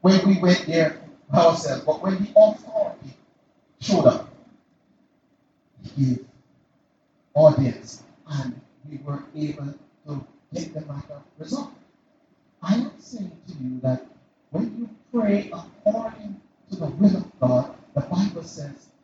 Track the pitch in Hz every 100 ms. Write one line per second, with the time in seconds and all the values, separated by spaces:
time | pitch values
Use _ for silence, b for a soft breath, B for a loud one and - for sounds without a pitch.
0 | 180 196 190 190 180 175 - 165 156 -
1 | - - _ 170 165 160 147 135 - 156
2 | 190 190 202 208 214 - - - 202 -
3 | 131 - _ _ _ _ _ _ - -
4 | - - - - - _ _ _ _ _
5 | _ _ _ _ _ _ _ _ - -
6 | 131 127 - _ _ _ _ _ _ _
7 | _ _ _ 147 156 127 131 - - -
8 | - _ - 143 131 120 - _ 147 139
9 | 143 143 - 151 151 - 143 - _ _
10 | - 143 - _ _ 160 160 151 151 143
11 | - - - _ 156 285 285 - _ _
12 | _ _ _ _ _ _ - 226 - -
13 | - 233 180 - - - 127 127 127 127
14 | - - _ _ _ 160 226 220 233 -
15 | _ 240 208 202 - 180 - - - 226
16 | 226 - 208 - _ _ _ 190 151 135
17 | 202 185 - - 127 123 - - - -
18 | - 175 196 170 160 - 143 139 _ _